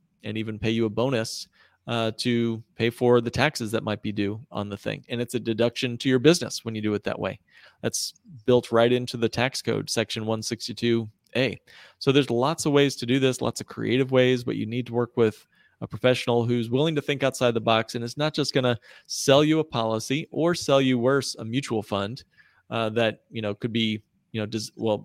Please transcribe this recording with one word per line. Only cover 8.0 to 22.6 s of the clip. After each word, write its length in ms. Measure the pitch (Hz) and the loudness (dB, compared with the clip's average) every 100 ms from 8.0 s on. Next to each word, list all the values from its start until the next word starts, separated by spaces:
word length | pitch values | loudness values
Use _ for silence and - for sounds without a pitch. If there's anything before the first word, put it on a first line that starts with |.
| - - 220 131 123 | -8 -10 -20 -6 4
built 260 | 123 - | 4 4
right 180 | 117 120 | 4 4
into 260 | 123 123 120 | 2 -2 -2
the 120 | 113 | -2
tax 320 | - 131 - | 0 -2 -2
code, 300 | 117 104 - | -4 -4 -2
section 340 | 120 107 113 | -4 -2 -4
one 180 | 110 110 | -4 -4
sixty-two 640 | - 113 - 101 120 117 110 _ _ 117 | -4 -8 -8 -2 0 0 -2 _ _ -2
A. 240 | 127 - _ - - _ | -2 -4 _ -20 -20 _
So 120 | 143 | 2
there's 200 | 143 123 | 2 2
lots 340 | 120 139 165 | 0 0 0
of 80 | 156 | 2
ways 240 | 143 139 - | 4 2 0
to 80 | |
do 140 | 120 135 | -2 2
this, 240 | 131 120 | 2 0
lots 180 | 120 - | -4 -6
of 60 | - | -12
creative 460 | 113 107 127 127 | -6 -2 0 2
ways, 320 | 131 127 123 | 4 4 2
but 120 | 120 110 | -2 -4
you 80 | |
need 220 | 107 123 120 | -4 -6 -4
to 80 | |
work 200 | 117 120 | -2 -2
with 320 | 123 110 - _ _ _ - | 2 2 0 _ _ _ -14
a 40 | - | -12
professional 600 | 107 127 123 - 120 117 | 0 0 2 2 2 2
who's 240 | 120 113 | 0 0
willing 240 | 127 160 | 0 0
to 80 | 147 | 0
think 200 | - 135 | -2 0
outside 300 | 135 - 123 | -2 2 0
the 80 | 113 | 2
box 340 | 113 110 - | 2 2 0
and 80 | 117 | -6
is 140 | 117 143 | -8 -4
not 160 | 151 | -4
just 220 | 156 139 | -2 -2
gonna 240 | 139 127 113 - - - | 0 0 -2 -6 -20 -12
sell 380 | - 139 139 | -4 4 6
you 140 | 151 156 | 6 2
a 60 | |
policy 640 | 156 120 113 110 - 139 - | 0 -2 -2 -2 -2 -4 -4
or 240 | 139 170 | -2 0
sell 260 | 170 - 139 | 0 2 4
you, 180 | 131 123 | 4 2
worse, 360 | 127 139 131 | 2 2 -2
a 100 | - | -8
mutual 380 | 113 127 - 110 | -6 -6 -2 -4
fund, 420 | - 101 101 127 - _ _ _ | -2 -4 -4 -8 -16 _ _ _